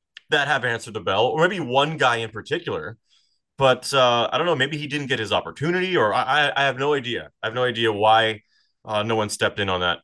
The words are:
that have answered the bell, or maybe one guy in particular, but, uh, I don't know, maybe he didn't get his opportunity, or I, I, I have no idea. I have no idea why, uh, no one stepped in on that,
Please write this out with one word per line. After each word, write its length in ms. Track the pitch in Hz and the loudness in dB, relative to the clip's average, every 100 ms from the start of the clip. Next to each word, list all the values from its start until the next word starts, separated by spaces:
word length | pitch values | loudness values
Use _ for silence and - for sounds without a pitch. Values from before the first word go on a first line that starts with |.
| _ - - | _ -18 -4
that 180 | 147 139 | -2 0
have 180 | 139 120 | 0 0
answered 280 | 113 117 | -4 -6
the 80 | 104 | -8
bell, 240 | 92 98 123 | -2 2 2
or 200 | 151 180 | 2 0
maybe 120 | 175 | 0
one 380 | 123 131 156 156 | 0 2 2 2
guy 200 | 127 117 | 0 0
in 140 | 110 | -4
particular, 640 | 107 - 165 147 90 78 113 _ _ _ _ _ - | -10 -8 -6 -6 -8 -8 -16 _ _ _ _ _ 2
but, 340 | 135 127 - | 2 2 2
uh, 360 | 139 123 120 - | 4 4 4 0
I 60 | - | 0
don't 80 | 175 | 0
know, 100 | 147 | 0
maybe 220 | 139 151 | 0 -2
he 100 | 147 | -6
didn't 200 | 147 127 | -6 -4
get 120 | 120 | -4
his 120 | 104 | -2
opportunity, 640 | 95 82 80 156 180 185 170 | -2 -4 -6 -2 -2 0 2
or 160 | 107 | 2
I, 80 | 113 | 2
I, 320 | 123 147 143 135 | 0 2 2 0
I 100 | 139 | 0
have 120 | 127 | 0
no 160 | 143 | -2
idea. 360 | 143 123 98 73 - | -2 -2 -8 -8 -8
I 60 | 110 | -6
have 80 | 120 | -2
no 80 | |
idea 280 | 123 117 113 | -2 0 0
why, 500 | 101 107 113 110 110 _ _ _ _ - | 2 6 6 4 -2 _ _ _ _ -6
uh, 180 | 107 | -4
no 120 | 107 110 | 0 0
one 140 | 104 | -2
stepped 300 | - 107 110 | 0 -2 -2
in 100 | 98 | -2
on 100 | 92 | 0
that, 200 | 90 85 | 0 -2